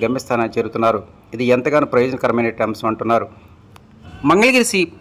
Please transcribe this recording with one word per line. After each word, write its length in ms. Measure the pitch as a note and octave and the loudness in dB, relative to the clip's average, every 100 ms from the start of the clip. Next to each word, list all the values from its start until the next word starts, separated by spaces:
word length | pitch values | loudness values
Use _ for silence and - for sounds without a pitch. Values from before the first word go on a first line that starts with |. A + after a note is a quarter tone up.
గమ్యస్థానానికి 520 | A2+ B2+ - A#2+ A2+ - | -2 -4 -2 -2 0 -2
చేరుతున్నారు. 440 | G#2+ A2+ A2+ G#2+ F#2+ - - A2+ | -4 0 0 0 -4 -18 -14 -4
ఇది 100 | B2 B2 | 2 2
ఎంతగానో 340 | C3+ D3 - B2+ | 2 0 2 2
ప్రయోజనకరమైన 580 | C3 B2+ B2 A#2 A#2 - A2 | 0 0 0 0 -2 -2 -4
అంశం 220 | A2 A2+ | -2 -4
అంటున్నారు. 360 | A2 A2 A#2 G2+ - - - - - - - - - C#3 | -4 0 -2 -2 -10 -20 -20 -20 -20 -20 -20 -20 -4 0
మంగళగిరి 360 | F3 B3 B3+ A#3 | 4 4 2 2
శ్రీ 100 | G3 E3+ - | 0 -2 -6